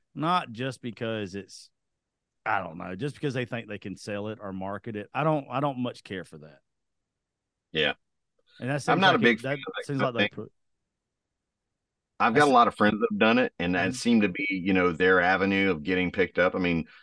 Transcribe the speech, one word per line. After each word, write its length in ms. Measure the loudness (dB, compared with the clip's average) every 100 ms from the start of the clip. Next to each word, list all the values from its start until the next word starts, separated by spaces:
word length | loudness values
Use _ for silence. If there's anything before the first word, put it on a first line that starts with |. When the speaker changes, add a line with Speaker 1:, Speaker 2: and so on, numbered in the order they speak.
| _ -6
Speaker 1:
Not 380 | -2 -2 -4
just 280 | -8 -8 -8
because 540 | -12 -8 -6 -6 -6 -10
it's, 340 | -14 -18 -20 _ _ _ _ _ _ _ -2
I 180 | -2
don't 140 | -4 -10
know, 180 | -10 -8
just 200 | -8 -6
because 180 | -6
they 100 | -4
think 240 | -6 -8 -10
they 100 | -10
can 200 | -10 -12
sell 320 | -8 -8 -8
it 100 | -10
or 120 | -10
market 420 | -8 -8 -10 -10 -10
it. 140 | -8
I 120 | -2 0
don't, 200 | 0 -4
I 80 | -4
don't 200 | -4 -4
much 260 | -6 -8 -12
care 180 | -12
for 140 | -12 -16
that. 220 | -20 -20 _ _ _ _ _ _ _ _ _ _ _
Speaker 2:
Yeah. 200 | -2 -2 -4 _ _ _ _ _ -12
Speaker 1:
And 80 | -6
that 60 | -4
Speaker 2:
I'm 60 |
Speaker 1:
seems 200 | 0 2
Speaker 2:
not 140 | 4 4
a 20 |
Speaker 1:
like 40 |
Speaker 2:
big 160 | 4 2
Speaker 1:
it, 40 |
that 60 | -2
Speaker 2:
fan 140 | -8 -8
of 60 | -10
that 100 | -6
Speaker 1:
seems 140 | -2
Speaker 2:
kind 20 |
Speaker 1:
like 80 | -2
Speaker 2:
of 40 | 0
Speaker 1:
they 60 |
Speaker 2:
thing. 80 | -2
Speaker 1:
put 200 | -4 -16 _ _ _ _ _ _ _ _ _ _ _ _ _ _ _ _ -2
Speaker 2:
I've 120 | 2
got 60 | 4
Speaker 1:
That's 100 | 6
Speaker 2:
a 40 |
lot 140 | 6 4
of 80 | 4
friends 240 | 2 2
that 80 | 0
have 80 | 2
done 180 | 4 4
it, 160 | 2 -2
and 160 | -2 0
that 140 | 0
Speaker 1:
Mm-hmm. 60 | -2
Speaker 2:
seemed 260 | 2 4
to 60 | 4
be, 160 | 0 -4
you 240 | -4 0
know, 180 | 2 2
their 300 | 4 4 4
avenue 500 | 4 2 2 2 2
of 120 | 0
getting 280 | 0 0 0
picked 260 | 0 0 2
up. 180 | 2 2
I 40 |
mean, 260 | 0 0 -2 -10